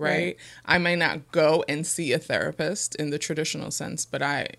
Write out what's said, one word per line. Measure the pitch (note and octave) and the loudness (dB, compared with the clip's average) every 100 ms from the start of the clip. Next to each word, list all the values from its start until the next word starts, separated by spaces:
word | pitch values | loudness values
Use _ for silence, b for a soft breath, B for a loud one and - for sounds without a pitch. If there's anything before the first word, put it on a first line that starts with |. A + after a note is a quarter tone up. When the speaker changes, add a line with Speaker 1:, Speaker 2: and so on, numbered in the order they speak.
| D3+ | 0
Speaker 1:
Right. | D#3 F3 - B B - | 0 -2 -6 B B 0
Speaker 2:
I | F3 | 2
may | F3 F3 | 4 2
not | D#3+ - C3+ | 2 0 -2
go | E3+ D#3 E3 - | 4 6 6 2
and | D3 E3 | -2 -2
see | - D#3 | -2 0
a | B2+ | 0
therapist | - G#2+ - - D#3 G#3 - - | 0 0 0 -2 -2 -2 -4 -4
in | D3+ | -4
the | D3 | -2
traditional | - D#3 D#3 - - | -2 -2 -2 -4 -6
sense, | - D3 D#3 - | -6 -6 -6 -6
but | C3+ | -2
I, | C#3+ C#3 - | 0 -2 -4